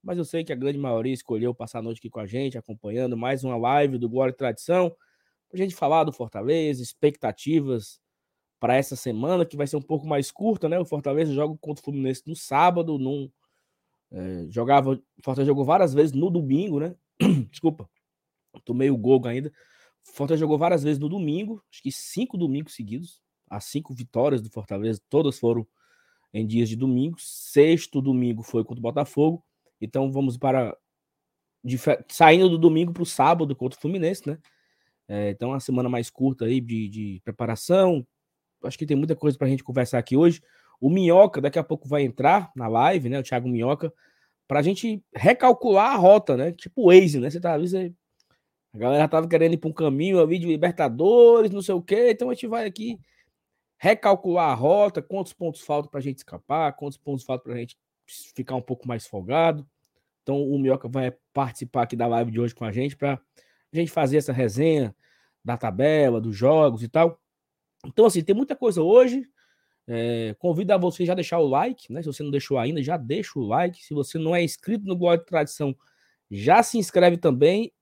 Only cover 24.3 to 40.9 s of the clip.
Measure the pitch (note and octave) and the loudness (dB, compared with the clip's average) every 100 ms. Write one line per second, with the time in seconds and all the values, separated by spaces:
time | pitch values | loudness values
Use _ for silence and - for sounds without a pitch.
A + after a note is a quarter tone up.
24.3 | C3 A2 - G2+ G2 A2 G#2+ _ C#3+ D3+ | 0 -4 -14 -10 -6 -4 -6 _ 0 0
25.3 | - A#2+ A#2 A2 _ _ _ _ _ _ | 0 0 0 -4 _ _ _ _ _ _
26.3 | G#2 A2 A2+ A#2 A2+ C3 B2 D3 E3+ - | -8 -2 0 0 -2 -2 0 -2 -6 -16
27.3 | - - C#3+ D3+ E3 - C#3+ C3+ B2+ B2 | -16 0 4 6 4 0 -4 0 0 0
28.3 | A2+ A2+ A#2+ G#2+ A#2 A#2 C3 D3 - D#3 | -4 -4 -4 -4 -6 -6 -4 -4 0 0
29.3 | E3 _ _ _ _ A2+ C3+ C3+ C3+ C3+ | 0 _ _ _ _ -8 -4 -4 -2 -4
30.3 | B2 C3+ C3 A2+ - _ _ _ _ _ | -2 -2 0 -2 -8 _ _ _ _ _
31.3 | _ _ _ B2 B2 - C3 - - E3 | _ _ _ -8 -4 -2 -2 -4 4 6
32.3 | E3+ F#3 E3 E3 D#3+ F3 E3+ E3+ - C3+ | 8 6 6 4 4 -2 -4 -8 0 2
33.3 | E3+ D3+ C3+ B2 - D3 F#3+ E3 - - | 2 -2 -4 -8 -6 -6 -4 -4 -4 -10
34.3 | D#3 _ _ _ _ _ _ _ G#2 G#2 | -12 _ _ _ _ _ _ _ -6 -6
35.3 | G2 A#2+ C3+ - B2+ B2 B2 A#2 - C3 | -4 -6 -6 -4 -2 -2 -4 -6 -4 -4
36.3 | C3 A2+ C3 A#2 A2+ G#2+ G#2+ G#2 F#2+ - | -2 -2 -2 -2 -6 -6 -8 -10 -10 -14
37.3 | G#2 A2+ A2+ - F#3 F#3+ D#3 A#2+ _ _ | -8 -8 -8 0 2 4 0 -6 _ _
38.3 | _ _ _ - - D3 C#3 D#3+ D3+ D3+ | _ _ _ -14 -10 -4 -2 0 0 -2
39.3 | C3+ C3+ C3+ - C3 B2 B2 A2+ C3 E3+ | 0 -2 -2 -4 -4 -2 -2 0 4 4
40.3 | E3 _ _ _ _ C3 | 2 _ _ _ _ 0